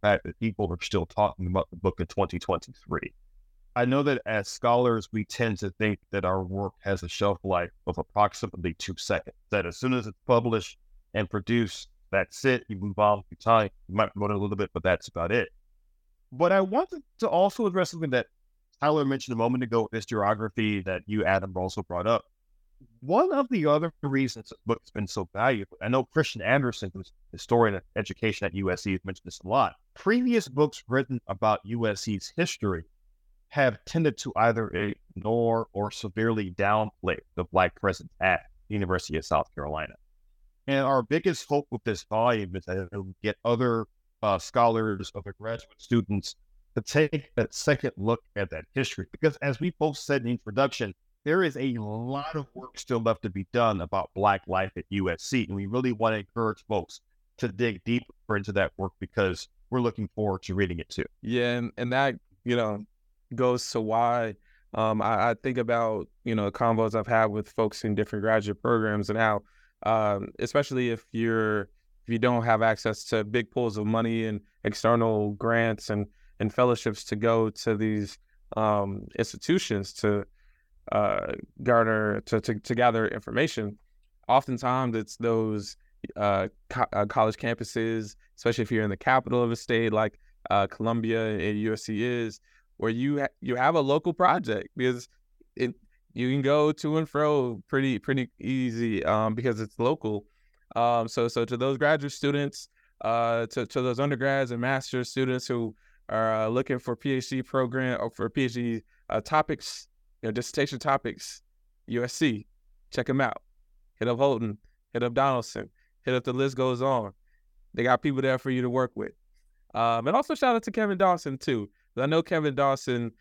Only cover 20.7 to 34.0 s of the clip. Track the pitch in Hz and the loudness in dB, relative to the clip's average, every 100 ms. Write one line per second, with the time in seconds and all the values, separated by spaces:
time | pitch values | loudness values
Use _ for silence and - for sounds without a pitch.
20.7 | 104 92 90 - 107 95 98 95 92 92 | 0 -2 -4 -2 0 4 2 0 -4 -4
21.7 | 104 92 87 98 117 - _ _ _ _ | -4 -6 -2 2 0 -2 _ _ _ _
22.7 | _ - 113 131 208 370 285 247 233 151 | _ -20 _ 0 2 2 2 0 2 4
23.7 | 151 165 - 147 135 131 113 - - - | 2 0 -6 -2 0 0 -4 -16 -12 -4
24.7 | 113 - - 101 - 90 98 123 117 98 | -4 -4 -6 -4 -4 -6 0 0 0 -4
25.7 | - 104 131 127 160 143 110 95 135 127 | -8 -2 0 0 0 -2 -2 0 2 2
26.7 | - 98 95 92 _ - 85 - 120 113 | -4 -8 -10 -18 _ -20 -12 2 4 4
27.7 | 95 - - 101 95 110 - 98 95 95 | 2 -6 -6 -6 -2 -2 -2 -4 -2 -2
28.7 | 90 101 92 95 92 87 - 90 131 107 | -2 -2 -4 -4 -12 -12 -14 -4 0 0
29.7 | - _ - 190 240 254 233 135 131 151 | -4 _ -6 0 2 4 2 0 0 0
30.7 | - - 127 135 127 - 95 110 104 98 | 0 -2 -2 0 -4 -6 -2 2 0 -2
31.7 | 117 113 101 - 98 - - 170 - 104 | -2 -2 -2 -4 -6 -6 -4 -4 -2 -2
32.7 | 85 - _ _ _ _ _ _ 143 131 | -4 -6 _ _ _ _ _ _ 0 0
33.7 | 101 - 165 | 0 -4 0